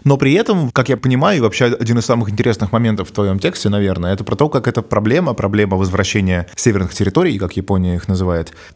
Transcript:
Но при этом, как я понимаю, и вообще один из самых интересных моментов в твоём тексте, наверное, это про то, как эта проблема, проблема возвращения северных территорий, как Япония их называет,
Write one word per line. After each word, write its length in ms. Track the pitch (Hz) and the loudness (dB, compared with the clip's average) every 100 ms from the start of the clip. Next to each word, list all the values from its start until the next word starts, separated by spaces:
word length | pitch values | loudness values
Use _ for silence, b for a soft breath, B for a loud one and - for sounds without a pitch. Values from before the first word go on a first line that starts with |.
Но 120 | 139 139 | 2 4
при 180 | 135 | 4
этом, 360 | 170 233 190 135 | 2 2 0 0
как 180 | - 127 | 0 0
я 80 | 127 | 0
понимаю, 420 | 131 127 175 185 | 0 2 2 2
и 20 | |
вообще 240 | 113 - | 2 2
один 340 | 123 123 117 120 | 0 0 0 0
из 60 | |
самых 260 | 107 117 104 | 2 0 0
интересных 400 | 101 123 107 101 | 0 0 0 0
моментов 380 | 113 117 104 92 | 0 0 -2 -4
в 40 | |
твоём 280 | - 101 95 | -2 0 0
тексте, 300 | 170 185 101 | -2 -2 -2
наверное, 420 | 104 98 90 87 | 0 0 0 -2
это 100 | 101 | -2
про 140 | 107 - | -4 0
то, 120 | 151 | 0
как 200 | 139 117 | 0 -2
эта 140 | - | -4
проблема, 520 | - 107 107 151 170 | -2 -2 2 0 0
проблема 420 | 107 98 104 104 95 | -2 0 0 2 2
возвращения 680 | 95 95 95 107 95 90 87 | 0 0 0 0 0 0 -4
северных 400 | - 123 101 90 | -2 0 0 -2
территорий, 420 | - 98 156 180 104 | -2 -2 0 0 -2
как 180 | 92 - | -4 -6
Япония 400 | 92 98 90 87 | -2 0 0 -2
их 100 | - | -2
называет, 460 | 92 92 85 80 B B | -2 0 -2 -4 B B